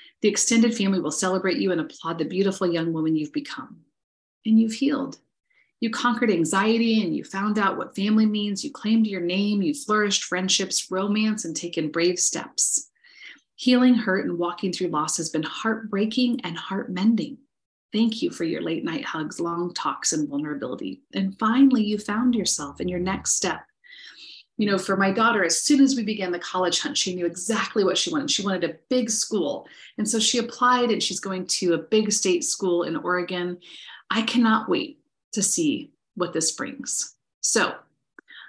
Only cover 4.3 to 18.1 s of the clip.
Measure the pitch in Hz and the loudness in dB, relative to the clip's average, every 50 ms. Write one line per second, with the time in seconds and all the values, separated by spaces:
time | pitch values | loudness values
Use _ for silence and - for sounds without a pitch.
4.3 | _ _ - 220 220 220 226 220 - - 269 285 294 - - - - - _ _ | _ _ 2 4 6 6 6 4 0 0 0 0 0 0 -2 -6 -10 -14 _ _
5.3 | _ _ _ _ _ _ _ _ _ _ 233 226 220 - - 240 226 226 247 220 | _ _ _ _ _ _ _ _ _ _ -6 -4 -2 0 0 0 2 2 2 2
6.3 | 190 165 160 156 202 190 208 220 233 226 233 226 220 220 196 170 151 - - - | 4 2 2 2 2 2 4 4 4 4 4 4 4 2 2 0 -2 -4 -6 -6
7.3 | - 190 202 214 208 214 202 190 - - - - - 196 196 214 214 220 220 214 | -4 -2 0 0 2 2 2 0 0 -2 -6 -6 -4 -2 2 4 4 6 4 4
8.3 | 208 208 208 208 202 196 - - - - - 208 226 226 214 208 196 185 170 175 | 2 0 -2 -2 -4 -4 -6 -8 -8 -6 0 2 4 4 4 2 0 -2 -2 0
9.3 | 180 196 202 208 208 202 185 151 139 - - 208 214 214 208 202 196 - - - | 0 0 0 2 2 2 0 0 -2 -2 -2 0 0 2 2 2 0 -2 -2 -4
10.3 | 185 180 185 185 185 - 190 185 - - - - 185 185 196 208 208 220 220 220 | -4 -2 0 0 0 0 0 -2 -4 -4 -4 -4 -4 -2 0 0 0 2 0 0
11.3 | 214 214 - 175 156 - - 170 - 165 147 151 - 165 170 180 175 175 - - | 0 -2 -6 -8 -8 -8 -8 -6 -4 -4 -4 -2 0 0 2 2 2 0 0 -2
12.3 | - - - - - - - - - - - - _ _ _ - - - - - | -2 -4 -8 -6 -4 -2 -2 0 -2 -4 -6 -10 _ _ _ -20 -20 -20 -20 -20
13.3 | - - _ _ _ - - 254 247 247 254 254 247 220 - 196 185 196 - 175 | -20 -20 _ _ _ -2 2 4 4 6 8 6 6 6 4 2 0 0 0 -2
14.3 | 175 170 170 175 175 - 208 185 175 - 185 165 156 151 156 160 - - 160 - | -2 -2 -4 -4 -4 -4 -4 -4 -2 -2 -2 -2 -2 -2 -2 -2 -4 -4 -4 -4
15.3 | - 156 160 151 - - - 220 220 220 226 - 202 190 220 220 - 254 247 240 | -4 -4 -4 -4 -6 -4 -2 -2 -2 -2 -4 -4 -2 0 0 0 0 0 0 0
16.3 | 233 - - 170 165 160 - - 190 196 - - 180 180 196 226 233 190 151 - | 0 -2 -4 -8 -8 -10 -8 -6 -6 -6 -6 -6 -2 2 4 4 4 4 0 -4
17.3 | - - _ _ _ _ _ _ _ _ _ _ - 208 233 226 | -8 -14 _ _ _ _ _ _ _ _ _ _ 0 2 2 2